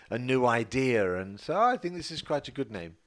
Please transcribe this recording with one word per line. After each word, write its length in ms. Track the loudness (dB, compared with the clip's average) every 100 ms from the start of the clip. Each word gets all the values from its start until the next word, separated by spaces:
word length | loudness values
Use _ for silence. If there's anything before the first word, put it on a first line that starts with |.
| -6
a 100 | -4
new 260 | 2 4 4
idea. 720 | 4 0 0 2 4 2 0
And 240 | -4 -8
so 180 | -4 2
I 160 | 2 2
think 180 | -4 -8
this 160 | -10
is 100 | -10
quite 240 | -4 -4 -4
a 60 |
good 180 | -8 -6
name. 240 | -6 -10 -14